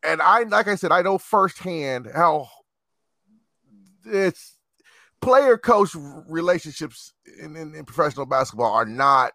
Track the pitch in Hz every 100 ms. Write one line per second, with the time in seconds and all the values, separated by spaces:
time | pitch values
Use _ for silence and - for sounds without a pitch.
0 | 156 160 160 220 233 208 208 202 180 175
1 | 180 190 - 214 190 - 180 165 139 127
2 | 117 135 170 156 127 - _ _ _ _
3 | _ _ 196 214 _ _ _ _ 95 98
4 | 214 202 190 170 - _ _ _ _ _
5 | _ _ 247 262 277 226 - 220 196 165
6 | 143 143 - 160 175 180 156 135 156 -
7 | - _ _ - 156 156 160 156 139 -
8 | 151 131 131 131 131 107 117 110 110 120
9 | 139 135 123